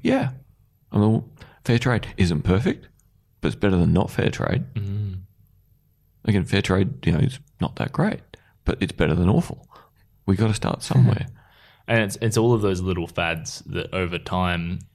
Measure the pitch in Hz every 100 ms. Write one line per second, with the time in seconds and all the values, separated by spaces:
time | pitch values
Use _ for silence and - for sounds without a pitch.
0 | - 262 131 - - _ _ _ _ 104
1 | 107 110 - - - _ - 117 127 113
2 | - - 92 78 90 92 160 - - _
3 | _ _ _ _ 76 - 104 90 82 82
4 | - - - - - - - - 98 104
5 | 101 95 95 _ _ _ _ _ _ _
6 | _ _ - 101 - 98 - 95 95 -
7 | - 82 - - - - - - - -
8 | 202 - - - _ _ - - 87 -
9 | 76 82 87 110 - - - - _ _
10 | _ _ - 95 110 107 - - - 131
11 | 123 - - - _ _ - _ - 117
12 | 101 - 117 113 117 117 101 92 92 90
13 | 85 - 85 82 80 - - 87 - 92
14 | 87 87 - 90 90 87 85 90 -